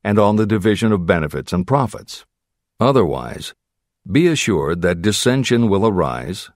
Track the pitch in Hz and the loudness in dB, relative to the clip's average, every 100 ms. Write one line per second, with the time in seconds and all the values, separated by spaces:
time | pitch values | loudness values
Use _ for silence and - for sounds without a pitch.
0 | 98 104 104 107 107 107 104 101 113 101 | -2 2 4 4 2 2 2 2 0 0
1 | 85 90 76 69 - 90 90 139 117 - | 2 0 -2 -6 -4 -4 0 -2 -2 -8
2 | - - - _ _ _ _ - 123 135 | -16 -20 -20 _ _ _ _ 0 2 4
3 | 87 64 60 - - - _ _ _ _ | 2 -2 -8 -12 -14 -18 _ _ _ _
4 | - 113 175 156 - 87 71 87 87 87 | -2 2 2 2 0 0 -2 -2 -2 0
5 | 101 101 123 131 123 120 117 98 110 92 | -2 0 0 0 0 0 2 2 2 0
6 | 71 60 62 92 - | -2 -4 -8 -12 -14